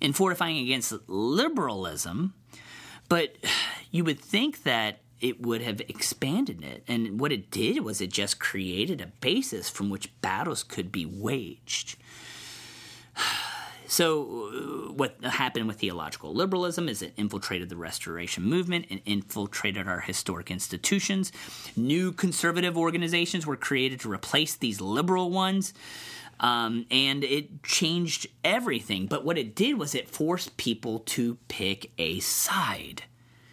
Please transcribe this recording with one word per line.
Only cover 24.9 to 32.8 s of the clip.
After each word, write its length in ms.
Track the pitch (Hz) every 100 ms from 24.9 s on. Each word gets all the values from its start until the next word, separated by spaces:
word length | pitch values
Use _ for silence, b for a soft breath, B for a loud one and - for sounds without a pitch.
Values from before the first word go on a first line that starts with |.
| 117 175 185 175
ones, 440 | 190 185 196 185 B B B B B B -
um, 460 | 120 120 113 117 117
and 320 | 127 135 139
it 400 | 131 143 147 151
changed 640 | - - 160 170 170 - - -
everything. 640 | 165 226 240 117 - 98 98
But 180 | 147
what 120 | 139 170
it 180 | 113
did 240 | - 240 262
was 160 | 147
it 140 | 127 -
forced 480 | - 156 180 - -
people 440 | 123 113 120 113
to 360 | - - 117 117 -
pick 440 | - 95 95 - -
a 220 | 80 92
side. 800 | - - - 190 170 101